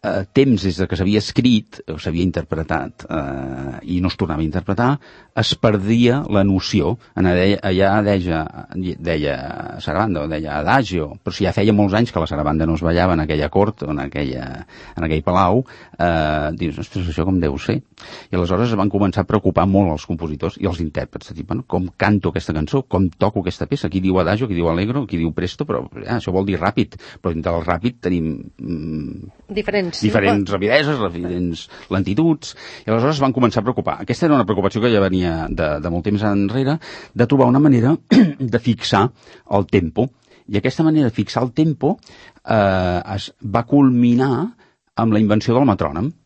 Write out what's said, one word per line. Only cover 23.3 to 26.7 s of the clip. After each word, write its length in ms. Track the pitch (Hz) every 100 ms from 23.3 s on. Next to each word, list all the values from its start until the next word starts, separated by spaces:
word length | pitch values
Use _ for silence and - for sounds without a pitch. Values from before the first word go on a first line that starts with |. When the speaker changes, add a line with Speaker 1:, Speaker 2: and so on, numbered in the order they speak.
| 104
Speaker 1:
aquesta 260 | 90 - 76
peça? 220 | 143 80
Qui 120 | 92
diu 180 | 95 92
adagio? 300 | 85 104 123
Qui 60 |
diu 140 | 87 85
allegro? 380 | 82 104 135 131
Qui 100 | 87
diu 160 | 82
presto?" 320 | 78 90 -
Però, 240 | 147 62 62 -
ja, 140 | - 117
això 140 | -
vol 120 | 92
dir 140 | 98 90
ràpid, 380 | 98